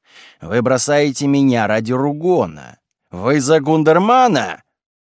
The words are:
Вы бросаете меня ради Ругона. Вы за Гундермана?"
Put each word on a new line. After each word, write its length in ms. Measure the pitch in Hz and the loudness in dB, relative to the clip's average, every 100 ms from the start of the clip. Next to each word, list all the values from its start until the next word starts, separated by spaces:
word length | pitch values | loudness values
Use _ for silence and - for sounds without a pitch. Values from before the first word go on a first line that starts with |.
| _ - - _ | _ -20 -20 _
Вы 200 | 80 113 | -6 -2
бросаете 640 | 120 127 - 147 147 131 143 | 0 0 0 0 0 -2 0
меня 400 | 139 135 120 104 | 2 2 2 0
ради 260 | 107 113 | -2 -2
Ругона. 880 | 127 143 147 170 175 95 73 64 - _ _ _ | -4 -4 -4 -2 0 -2 -8 -20 -20 _ _ _
Вы 300 | 90 107 147 | -8 -2 0
за 200 | 131 160 | 2 0
Гундермана?" 1040 | 139 160 156 160 208 254 247 151 98 80 _ _ _ _ _ | 2 2 2 2 2 2 2 2 -2 -8 _ _ _ _ _